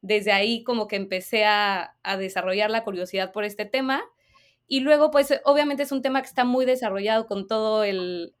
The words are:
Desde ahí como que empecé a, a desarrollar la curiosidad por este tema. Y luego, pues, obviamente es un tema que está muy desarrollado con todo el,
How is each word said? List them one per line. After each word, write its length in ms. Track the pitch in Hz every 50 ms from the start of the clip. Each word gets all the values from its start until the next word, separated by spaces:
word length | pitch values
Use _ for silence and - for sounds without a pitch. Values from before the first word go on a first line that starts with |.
Desde 300 | - 190 214 208 196 214
ahí 320 | 202 196 202 220 233 226 233
como 240 | - 240 233 214 214
que 80 | - 196
empecé 480 | 196 196 190 185 185 - - 226 214
a, 500 | 208 208 208 208 202 196 185 170 - _ _ _
a 140 | 190 196 190
desarrollar 520 | 190 190 190 190 180 190 190 202 214 214
la 120 | 220 226 220
curiosidad 480 | 214 196 175 180 180 - 190 185 185
por 120 | - 214 208
este 200 | 208 202 - 208
tema. 380 | 202 - 262 262 262 262 285 453 - _ _ _ _ _ _ _ _ _ _ _ _
Y 120 | 262 269
luego, 320 | 254 285 302 294 294 302
pues, 280 | 294 285 277 277 294 - -
obviamente 380 | - 285 294 294 294 285 269 285
es 80 | 277
un 100 | 277 269
tema 200 | - 269 262 269
que 60 | 254 254
está 180 | - - 247
muy 200 | 247 247 254 262
desarrollado 640 | 254 254 254 247 214 190 196 196 214 220 226 226 226
con 200 | 202 196 190 190
todo 360 | 220 220 220 220 220 214 214
el, 500 | 202 196 185 180 180 180 175 170 165 _ _